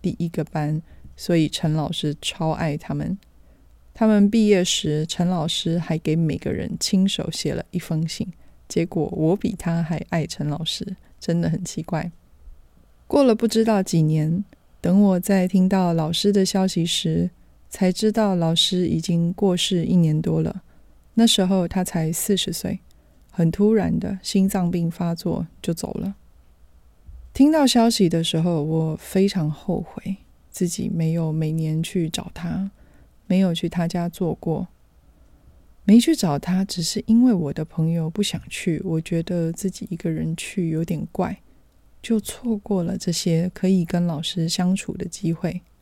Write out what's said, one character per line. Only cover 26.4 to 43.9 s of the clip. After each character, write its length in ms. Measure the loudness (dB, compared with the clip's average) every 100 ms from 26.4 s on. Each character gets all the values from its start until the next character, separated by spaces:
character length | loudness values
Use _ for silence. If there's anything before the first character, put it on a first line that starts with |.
| _ _ -20 -20 -20 _ -20 -20 -4
听 180 | 4 6
到 140 | 6 4
消 240 | 6 4
息 180 | 4 2
的 160 | 2
时 140 | 0 0
候， 240 | 0 0
我 320 | 0 0 0 -4
非 320 | -2 2 2
常 200 | 2 -2
后 320 | -4 -4 -6
悔 360 | -6 -10 -8 -8 -12 _ _
自 160 | -4 -4
己 220 | -2 -4
没 240 | -2 0
有 180 | 0 -2
每 220 | -2 -2
年 280 | -2 -2 -2
去 260 | -2 -2 -2
找 220 | -4 -10
他， 380 | -10 -6 -4 -6 -10 -20 -20 -20 _ -2
没 120 | 2
有 160 | 2
去 140 | 0 -2
他 180 | -2 -2
家 220 | -2 -4
坐 260 | -4 -4
过。 320 | -4 -4 -4 -6 _ _ _ _ _ _ _ _ -20 -20 -4
没 160 | 6 6
去 160 | 6 2
找 220 | 0 0
他， 260 | 0 -2
只 180 | -2 -4
是 220 | -4 -4 2
因 160 | 4
为 120 | 6
我 180 | 4 0
的 120 | -4
朋 260 | -6 -2 0
友 180 | 0 -2
不 140 | -2
想 180 | -2 -4 -10
去， 320 | -8 -4 -2
我 160 | -2 -4
觉 220 | -2 -4
得 300 | -2 -2 -2
自 180 | -4 -6
己 160 | -6 -10
一 60 | -6
个 140 | -4
人 240 | -4 -4
去 360 | -6 -6 -4 -2
有 140 | -2
点 220 | -2 -4 -6
怪， 260 | -4 -4 -6 _ _ _ _ _ -10
就 160 | -2 -2
错 380 | -2 -6 -4 -4
过 240 | -2 -2
了 160 | -2 -4
这 140 | -4
些 380 | -2 0 0 0
可 140 | 0 2
以 160 | 2
跟 200 | 2